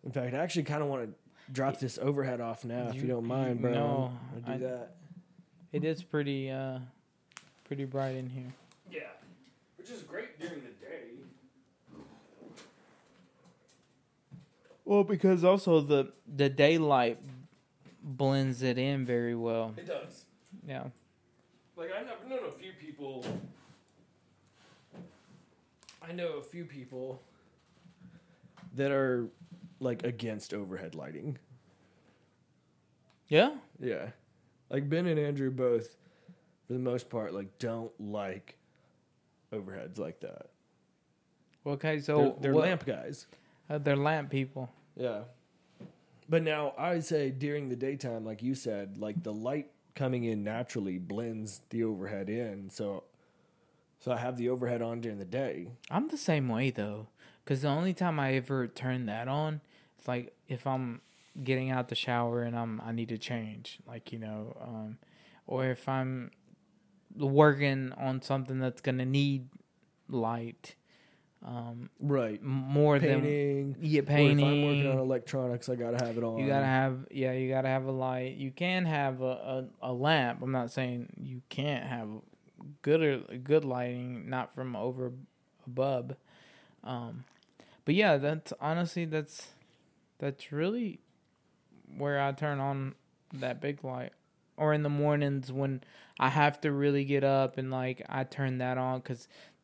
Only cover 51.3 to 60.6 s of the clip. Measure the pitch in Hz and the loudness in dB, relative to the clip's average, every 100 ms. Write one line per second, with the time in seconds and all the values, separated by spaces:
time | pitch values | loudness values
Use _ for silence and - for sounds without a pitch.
51.3 | 110 107 98 _ 113 113 101 95 101 98 | -6 -8 -10 _ -2 0 -2 -4 -4 -4
52.3 | 110 117 98 95 - 104 98 - _ _ | -2 -4 -6 -12 -6 -4 -6 -10 _ _
53.3 | _ _ _ _ _ _ _ - 120 123 | _ _ _ _ _ _ _ -2 -2 -2
54.3 | 123 120 127 123 120 117 117 113 104 92 | 0 0 2 0 0 0 -2 -4 -6 -4
55.3 | 120 131 73 87 123 - - 302 302 - | -2 -2 -4 -8 -14 -4 -2 -2 -2 2
56.3 | 156 131 113 135 120 104 104 110 _ - | 2 2 2 0 0 -4 -6 -12 _ -20
57.3 | - - 135 147 147 185 180 180 156 135 | -20 -2 0 2 2 0 2 0 2 2
58.3 | 131 127 135 120 - 127 127 117 107 123 | 0 0 -2 -2 -4 -2 -2 -2 -4 -2
59.3 | 143 156 151 _ - _ _ - 123 123 | -2 -2 -4 _ -20 _ _ -4 -4 -4
60.3 | _ - 131 | _ -8 -4